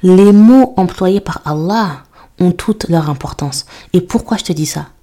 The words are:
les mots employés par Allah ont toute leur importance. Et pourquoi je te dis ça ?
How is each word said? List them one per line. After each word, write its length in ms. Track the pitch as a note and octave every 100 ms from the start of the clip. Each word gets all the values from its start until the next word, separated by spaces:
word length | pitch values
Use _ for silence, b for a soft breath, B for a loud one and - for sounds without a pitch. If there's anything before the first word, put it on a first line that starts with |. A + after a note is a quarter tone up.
les 300 | F#3 F#3 G3+
mots 420 | G3+ A3 C4 B3+ -
employés 440 | F#3 - F#3 G3
par 200 | G3 -
Allah 580 | D3+ D3+ E3 A3 G3+ C#3 _ b b _
ont 120 | F3+
toute 360 | F3 - G#3+ -
leur 220 | E3+ D3+
importance. 560 | C#3 - - C#3+ C3+ - B B
Et 80 | F3+
pourquoi 380 | F3+ A3+ - G#3+
je 60 |
te 80 | -
dis 140 | D#3+ D3+
ça ? 220 | - D3 _